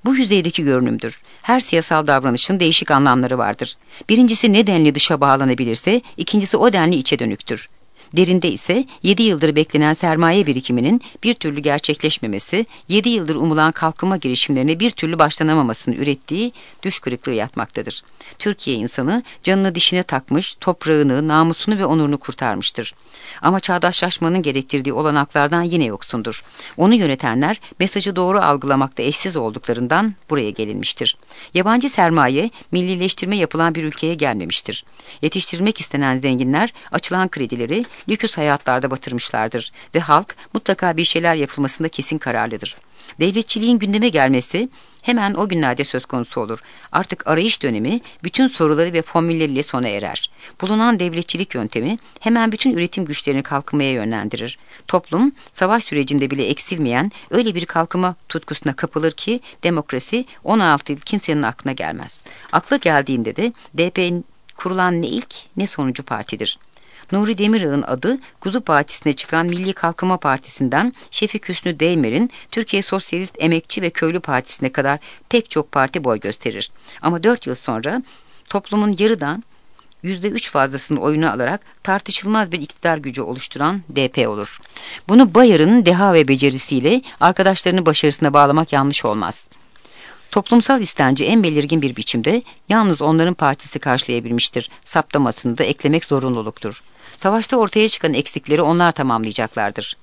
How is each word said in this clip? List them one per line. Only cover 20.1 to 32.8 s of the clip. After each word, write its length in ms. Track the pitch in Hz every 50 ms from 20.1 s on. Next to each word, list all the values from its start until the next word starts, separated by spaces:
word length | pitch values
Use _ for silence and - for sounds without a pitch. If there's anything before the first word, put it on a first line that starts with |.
| 147 131 - - 139 143 - - -
toprağını, 720 | _ - 185 175 _ - 156 156 151 147 139 127 139 151 156
namusunu 500 | 151 156 160 165 165 - - 214 214 196
ve 80 | 196
onurunu 320 | 139 156 160 151 143 147 135
kurtarmıştır. 760 | - - 127 - 135 117 101 92 - - - - 110 - - _ - - - - - - - -
Ama 180 | - 160 185 190
çağdaşlaşmanın 840 | - - 180 180 175 175 180 - 180 180 - - 170 165 175 190
gerektirdiği 500 | 160 151 131 135 131 - - 139 127 143
olanaklardan 680 | 120 120 151 156 147 147 143 - - 151 143 147 170 170
yine 220 | 170 170 170 170 143
yoksundur. 600 | 113 101 - - - - 117 104 117 107 - - - - - - - -
Onu 180 | - 170 202 240
yönetenler 680 | 226 190 147 135 131 - 123 113 127 143 165 220 - - - - -
mesajı 360 | 175 190 - 202 - 202 185
doğru 240 | 180 180 180 190 208
algılamakta 640 | 185 156 143 139 135 139 139 135 135 135 - -
eşsiz 340 | 117 135 147 - - 190 170
olduklarından 760 | 156 117 110 110 120 - - 117 120 123 120 156 180 214 220 196 - - -
buraya 200 | 151 143 113 107
gelinmiştir. 680 | 95 - 110 104 104 98 98 - - - - - - - - _ - - - - -
Yabancı 340 | 175 185 208 226 247 262 277
sermaye 600 | - - 185 165 165 156 139 127 131 143 196 233 - - - -
millileştirme 640 | - 180